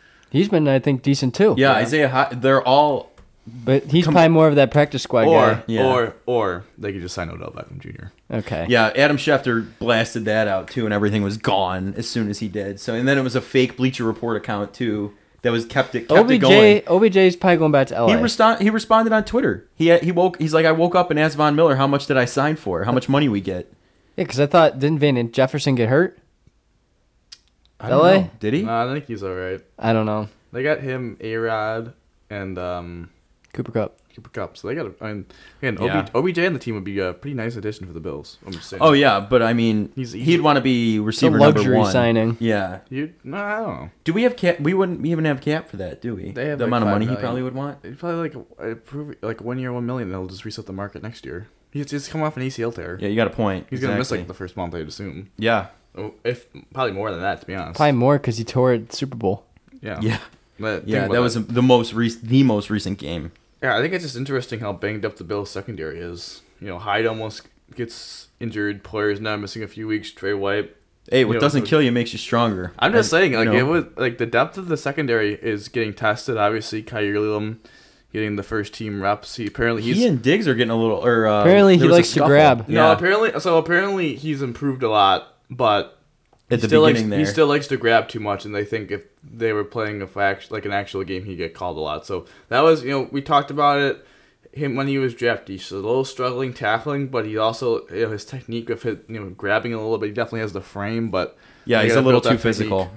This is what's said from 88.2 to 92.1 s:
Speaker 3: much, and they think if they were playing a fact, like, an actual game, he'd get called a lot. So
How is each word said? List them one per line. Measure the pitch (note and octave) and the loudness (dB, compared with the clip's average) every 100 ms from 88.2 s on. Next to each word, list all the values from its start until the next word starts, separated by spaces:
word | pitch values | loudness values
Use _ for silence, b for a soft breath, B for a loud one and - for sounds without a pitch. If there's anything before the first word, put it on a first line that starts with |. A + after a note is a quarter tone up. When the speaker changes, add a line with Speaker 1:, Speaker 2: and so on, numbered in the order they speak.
Speaker 3:
much, | G#2 G2 | -6 -6
and | G#2 | -6
they | G#2 | -6
think | G#2 A2+ F#2+ | -4 -6 -6
if | G2+ - _ - | -10 -12 _ -20
they | A2+ A2+ | -4 -2
were | G#2+ | -2
playing | G#2 A#2 G#2+ G#2 | -4 -4 -6 -6
a | F#2+ | -8
fact, | G#2 G2 G2 - | -2 -2 -2 -6
like, | G#2+ | -10
an | G2+ | -6
actual | G2+ G2+ G2 | -6 -6 -8
game, | F#2+ F#2 | -6 -8
he'd | G2+ F2 | -8 -8
get | E2 | -8
called | - F2+ D#2 | -8 -8 -6
a | |
lot. | D#2 D2+ | -6 -8
So | - | -8